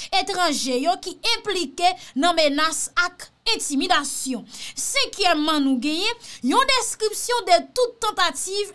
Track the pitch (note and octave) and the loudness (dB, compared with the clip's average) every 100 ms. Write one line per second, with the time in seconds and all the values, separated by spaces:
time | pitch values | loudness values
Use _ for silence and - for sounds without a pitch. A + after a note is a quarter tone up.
0 | - F#4+ F#4+ F#4 F4 C4 A#3 B3 D#4 F#4 | -4 -2 -2 0 0 0 -2 0 0 -2
1 | F#4 - A4 A4+ G#4 F#4 D#4 - F4+ F#4 | -4 -6 -2 -2 -2 -4 -4 0 0 0
2 | - B3+ E4+ E4 D4+ C#4+ D#4+ D#4 - - | -6 0 2 4 2 2 0 0 -4 0
3 | F4 - - _ - A4 - C#4 F#4 F4+ | -2 -4 -20 _ -4 -2 -2 0 2 2
4 | - - C4 A#3+ - - - - - C#5 | 2 -6 -6 -6 -8 -14 -12 -6 -2 0
5 | B4+ - F#4 D#4 D4+ D4+ C4+ C4 C#4 D#4+ | 0 2 2 2 2 2 2 2 0 0
6 | G#4+ A#4 - - B3 G#4 C5+ C5 A4+ - | -2 -4 -10 -6 0 2 4 2 0 -2
7 | G#4+ G#4 - A#4+ F#4+ E4+ - - A#4+ - | -2 -2 -2 0 4 4 4 0 0 0
8 | G#4+ G4+ F4 - F4+ G4+ G4+ | -2 0 0 0 -6 -4 -6